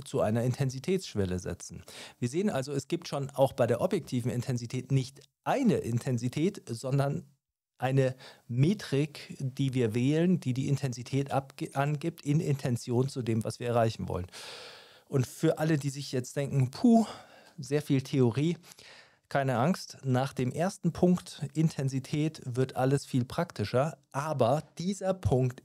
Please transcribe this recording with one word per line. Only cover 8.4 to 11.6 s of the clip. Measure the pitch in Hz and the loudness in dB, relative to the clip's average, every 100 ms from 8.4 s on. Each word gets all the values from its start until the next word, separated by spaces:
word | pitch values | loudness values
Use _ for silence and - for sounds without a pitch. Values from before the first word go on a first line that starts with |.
| - | -4
Metrik, | 120 151 208 - 139 151 - - - | 2 4 2 0 0 0 -4 -16 -8
die | 135 123 135 | -6 -2 0
wir | 127 117 | 2 2
wählen, | 117 127 156 180 180 | 2 2 4 4 2
die | 131 | 0
die | 123 139 | -2 0
Intensität | 139 135 120 117 135 139 | 0 -2 -6 -4 -2 0
abge-, | 131 139 - | -2 -4 -8